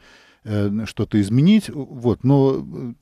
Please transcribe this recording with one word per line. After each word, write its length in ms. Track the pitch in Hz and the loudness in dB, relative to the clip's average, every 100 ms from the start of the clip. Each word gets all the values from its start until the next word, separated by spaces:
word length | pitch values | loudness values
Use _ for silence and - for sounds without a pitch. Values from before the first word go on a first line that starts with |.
| _ - _ _ 107 | _ -20 _ _ -6
э, 400 | 107 101 104 110 | -2 -2 -4 -6
что-то 340 | - 104 107 | -6 -2 0
изменить, 480 | 98 123 160 220 - | 2 2 4 4 0
вот, 520 | 151 131 135 120 98 127 | -10 -12 -4 -2 0 2
но, 300 | 139 135 - | 4 4 0
э, 360 | 67 - 123 117 | -6 -12 -12 -14